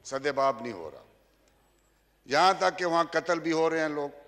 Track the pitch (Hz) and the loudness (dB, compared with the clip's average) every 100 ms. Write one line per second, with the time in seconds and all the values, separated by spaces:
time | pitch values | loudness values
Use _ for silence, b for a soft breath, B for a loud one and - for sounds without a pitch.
0 | - 135 143 135 135 120 120 95 80 67 | -8 -6 -4 0 0 0 -10 -10 -14 -16
1 | - _ _ _ _ _ _ _ _ _ | -20 _ _ _ _ _ _ _ _ _
2 | _ _ - 143 185 190 185 156 180 170 | _ _ -2 4 4 4 0 0 0 2
3 | 160 160 160 170 160 160 160 165 156 147 | 2 -2 0 -2 0 2 2 0 -2 -4
4 | 143 - | -8 -10